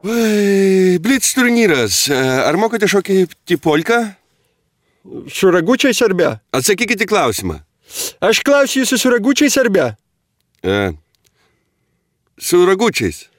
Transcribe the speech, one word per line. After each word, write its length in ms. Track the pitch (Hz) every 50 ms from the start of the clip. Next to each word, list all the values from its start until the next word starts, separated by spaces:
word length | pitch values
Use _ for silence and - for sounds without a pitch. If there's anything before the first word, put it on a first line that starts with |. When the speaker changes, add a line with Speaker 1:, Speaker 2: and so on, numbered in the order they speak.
| -
Speaker 1:
Oi, 920 | 196 226 233 233 220 214 208 202 202 202 196 196 190 190 190 185 185 180 175
Blitz 340 | 160 220 269 262 - - -
turnyras. 720 | 262 254 240 240 233 226 196 156 131 117 104 - - -
E, 80 | 135 143
ar 400 | 131 131 131 131 131 131 123 151
mokate 320 | 180 220 226 226 220 208
šokti 720 | 190 165 202 185 - 196 190 185 165 - _ _ - 175 156
polką? 380 | - 165 151 151 165 - 233 240 233 208 190 _ _ _ _ _ _ _ _ _ _ _ _ _ _ _ _ _ _ - - - -
Speaker 2:
Su 220 | 143 - - - 190
ragučiais 480 | 170 180 165 180 254 254 - 277 226 -
ar 120 | 254 214 190
be? 140 | 175 165 139 113 107 _ _
Speaker 1:
Atsakykite 520 | - 131 127 - 202 180 240 214 240 190 202
į 60 | 180
klausimą. 480 | 208 202 156 123 - - 101 90 78 73 - _ _ _ _ _ - - - - - _ -
Speaker 2:
Aš 160 | 202 220 -
klausiu 420 | - - 285 285 277 - - 262 262
jūsų, 160 | - 269 226
su 100 | - 254
ragučiais 460 | 240 240 196 254 277 - 302 277 - 285
ar 80 | 262
be? 200 | 240 190 180 143 120 107 _ _ _ _ _ _ _ _ _ _ _ _ _ -
Speaker 1:
E, 140 | 90 98 101 101 95 80 76 _ _ _ _ _ _ _ _ _ _ _ _ _ _ _ _ _ _ _ _ _ _ _ _ _ _ _ _
su 220 | - - 175 175 180
ragučiais. 640 | 180 190 185 240 226 - - 120 90 80 - - _ _